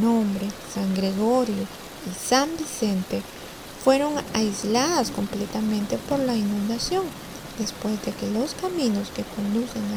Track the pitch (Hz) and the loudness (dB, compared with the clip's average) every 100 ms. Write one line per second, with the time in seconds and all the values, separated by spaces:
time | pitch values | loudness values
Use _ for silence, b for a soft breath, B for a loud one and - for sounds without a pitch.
0 | 226 233 208 190 202 202 - 202 190 190 | 4 4 4 0 -2 -6 -8 -2 0 2
1 | 190 196 220 254 233 196 196 - - - | 2 2 4 4 4 0 -4 -8 -14 -10
2 | 233 180 - 254 294 330 302 - 208 190 | -8 -6 2 4 4 -2 -6 -2 0 2
3 | 185 196 - - - - - - 262 269 | 0 -4 -4 -12 -14 -14 -14 0 4 6
4 | 294 294 - 220 214 196 202 233 294 339 | 4 0 -2 0 0 0 0 2 4 2
5 | 220 - 202 202 208 214 214 208 208 226 | 2 -2 -4 -4 -4 -2 0 0 0 -2
6 | - 285 254 233 202 208 208 233 - 370 | 0 0 2 2 2 2 0 0 0 0
7 | 359 - - - - - 214 - 208 208 | -2 -6 -12 -12 -10 -6 -4 -2 -2 -2
8 | - 208 202 208 302 - 370 359 247 202 | -4 -4 -2 0 0 -2 -2 2 2 2
9 | 202 - 202 - 202 220 240 220 208 | -2 -6 -6 -4 0 0 0 -4 -4